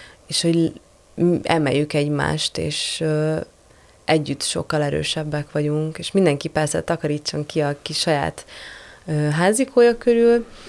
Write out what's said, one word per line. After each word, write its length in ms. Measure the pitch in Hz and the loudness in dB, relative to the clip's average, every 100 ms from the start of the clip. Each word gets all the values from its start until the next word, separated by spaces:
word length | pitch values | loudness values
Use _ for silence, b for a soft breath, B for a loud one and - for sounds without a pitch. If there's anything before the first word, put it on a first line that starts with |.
| B B - | B B -8
és 160 | - | -2
hogy 300 | 170 165 165 - _ _ _ | 2 2 2 -2 _ _ _
m-, 200 | - 175 170 | 0 2 2
emeljük 500 | - 165 143 135 147 | 0 0 2 0 0
egymást, 640 | 151 147 147 147 156 - - | 0 0 0 0 -2 -4 -4
és, 420 | 160 147 - - | -4 -4 -6 -4
ö, 360 | 160 151 156 160 - _ _ b b b | -2 0 0 -2 -6 _ _ b b b
együtt 380 | - 160 147 139 | 0 0 0 -6
sokkal 400 | - - - 151 | -4 -4 -2 -2
erősebbek 680 | 147 147 151 160 151 147 147 | 0 -2 -2 -4 -4 -6 -4
vagyunk, 460 | 151 147 151 156 156 | -2 0 0 -2 -6
és 140 | - | -2
mindenki 360 | 196 180 143 156 | 2 4 2 -2
persze 340 | 156 151 165 | -2 -2 -2
takarítson 640 | 160 165 151 147 - 151 147 | -2 -2 -2 -4 -4 -6 -4
ki 140 | 156 | -2
a 160 | 143 143 | -2 -4
kis 160 | - 151 | -6 -4
saját, 460 | - 147 160 - - B B B B B - | 0 0 -2 -6 -16 B B B B B -4
ö, 60 | |
házikója 840 | 151 151 151 180 220 262 - 240 233 | 0 0 2 2 2 2 4 6 4
körül, 480 | - 233 233 233 226 B | 2 4 4 4 0 B